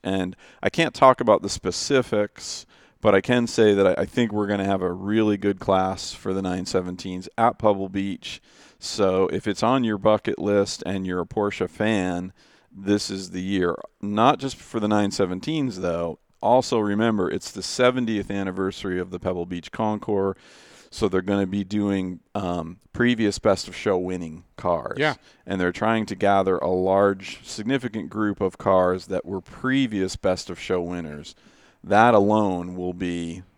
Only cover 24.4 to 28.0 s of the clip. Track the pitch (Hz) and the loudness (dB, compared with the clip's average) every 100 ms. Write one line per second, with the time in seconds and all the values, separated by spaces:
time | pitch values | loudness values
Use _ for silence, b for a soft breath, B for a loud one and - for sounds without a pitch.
24.4 | - - 90 85 60 - 151 - b b | -20 -6 -2 -2 -2 -2 -2 -2 b b
25.4 | - 95 90 - 110 113 104 92 101 98 | -8 -2 -2 0 0 0 -2 0 2 4
26.4 | 95 90 87 92 92 95 101 98 95 - | 4 0 0 0 2 4 4 2 -8 -16
27.4 | - - 107 135 120 110 | -14 -8 -2 -2 -2 -6